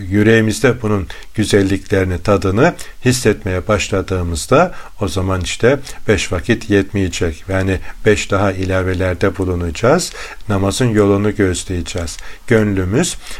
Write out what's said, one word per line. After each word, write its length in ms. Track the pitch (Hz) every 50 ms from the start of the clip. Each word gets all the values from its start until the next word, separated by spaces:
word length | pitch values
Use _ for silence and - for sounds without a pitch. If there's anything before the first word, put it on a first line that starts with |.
| 101 90
yüreğimizde 720 | 95 104 104 110 113 113 110 110 101 - - 127 117 127
bunun 260 | - 107 104 101 90 - - - - - -
güzelliklerini, 880 | - 107 95 - 101 98 95 98 95 - - 101 95 95 92 90 85 -
tadını 500 | - 104 98 95 95 92 107 139 175 170 - - - - - -
hissetmeye 640 | 127 127 123 - 113 104 - - 98 92 92 90 -
başladığımızda 1040 | 107 98 - - - 95 90 - 95 92 87 85 85 78 - - 127 143 180 185 - - - - - -
o 60 | 110 95
zaman 340 | - 98 92 95 95 92
işte 380 | 87 - - - - 117 139 135 - - - - - -
beş 240 | 107 92 - -
vakit 380 | 92 87 - - 117 - - -
yetmeyecek. 760 | 104 101 98 98 - 101 95 92 - - 98 82 76 - - -
Yani 300 | 95 95 95 95 95 85 - - - - -
beş 260 | 110 104 104 - -
daha 200 | 104 95 101 101
ilavelerde 880 | 95 95 95 92 95 92 92 92 92 87 92 92 92 90 - 98 92 -
bulunacağız. 760 | 92 90 90 87 87 85 80 - - 117 151 180 175 - - - - - - - - -
Namazın 400 | 104 95 95 98 98 - 131 120
yolunu 460 | 107 107 104 101 101 101 101 107 101
gözleyeceğiz. 800 | 104 101 92 90 90 - - 92 90 80 - - 85 85 - - - - - - - - -
Gönlümüz 680 | 120 110 107 107 101 95 92 90 101 131 175 175 - - - - - -